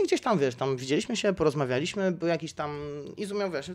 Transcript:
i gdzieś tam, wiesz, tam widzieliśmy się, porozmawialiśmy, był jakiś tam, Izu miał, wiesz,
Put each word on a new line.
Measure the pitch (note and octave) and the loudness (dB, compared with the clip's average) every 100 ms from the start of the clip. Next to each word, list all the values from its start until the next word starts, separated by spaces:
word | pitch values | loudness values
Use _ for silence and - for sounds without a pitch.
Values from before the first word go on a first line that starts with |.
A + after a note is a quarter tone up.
i | F#4+ | 2
gdzieś | E4+ | 2
tam, | B3 F#3 | 2 4
wiesz, | C3+ B2 | 2 2
tam | C3+ B2+ | 0 0
widzieliśmy | C3 D3+ - A3 | 2 0 2 0
się, | G#3 | 0
porozmawialiśmy, | F#3 D#3 C#3+ B2+ B2+ E3+ G3+ F#3+ | 4 2 2 0 0 0 0 0
był | E3 E3+ | 0 0
jakiś | E3 E3 | 0 -4
tam, | - D3 D3 D3 D3 C#3+ - | -6 -6 -6 -8 -10 -10 -8
Izu | F#3+ G3+ | -6 -2
miał, | F#3+ | -2
wiesz, | D3 C#3+ | -4 -6